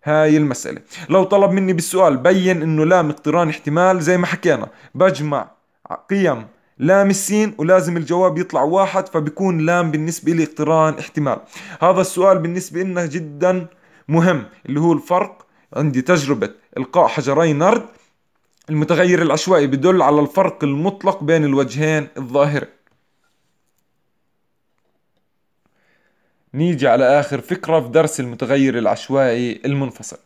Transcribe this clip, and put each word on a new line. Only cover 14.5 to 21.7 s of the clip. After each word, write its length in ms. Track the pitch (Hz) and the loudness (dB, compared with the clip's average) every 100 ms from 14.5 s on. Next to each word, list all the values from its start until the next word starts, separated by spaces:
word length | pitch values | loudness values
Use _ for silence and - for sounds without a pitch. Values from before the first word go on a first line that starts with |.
| - - | -16 -6
اللي 140 | 139 | -2
هو 140 | 170 | 0
الفرق. 520 | 156 - 180 202 - _ _ _ | 0 0 -2 -2 -8 _ _ _
عندي 280 | 110 151 127 | -4 -2 -2
تجربة 480 | 127 180 139 131 101 - _ - | 0 0 2 -2 -4 -6 _ -10
إلقاء 300 | 131 175 156 | -4 2 2
حجري 460 | - 135 139 165 | 2 -2 0 2
نرد، 320 | 147 175 233 214 _ _ _ _ _ _ _ - | 2 2 2 -2 _ _ _ _ _ _ _ -6
المتغير 520 | 151 151 160 180 175 | -2 0 2 2 2
العشوائي 460 | 165 151 - 185 143 | 2 0 2 2 2
بدل 340 | 135 151 185 | 0 2 2
على 180 | 139 147 | 4 2
الفرق 440 | 147 - 185 - | 0 0 -2 -2
المطلق 600 | 147 139 175 196 190 190 | -4 -2 -4 -2 -4 -4
بين 220 | 147 165 147 | 0 0 2
الوجهين 640 | 135 127 | 0 -2